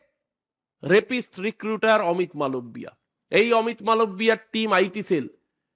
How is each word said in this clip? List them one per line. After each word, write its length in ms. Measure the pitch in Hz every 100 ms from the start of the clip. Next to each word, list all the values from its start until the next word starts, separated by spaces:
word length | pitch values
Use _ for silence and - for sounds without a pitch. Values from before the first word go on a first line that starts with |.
| _ _ _ _ _ _ _ _
রেপিস্ট 500 | 139 202 208 247 - -
রিক্রুটার 640 | 208 - 208 220 220 214
অমিত 300 | 175 175 180 151
মালব্যা। 560 | 139 131 120 110 - - _ _ -
এই 160 | 180 233
অমিত 260 | 226 226 233
মালব্যার 560 | 208 226 220 185 220 220 -
টিম, 180 | 220 220
আইটি 300 | 185 190 202
সেল। 220 | - 170 120 - _ _ _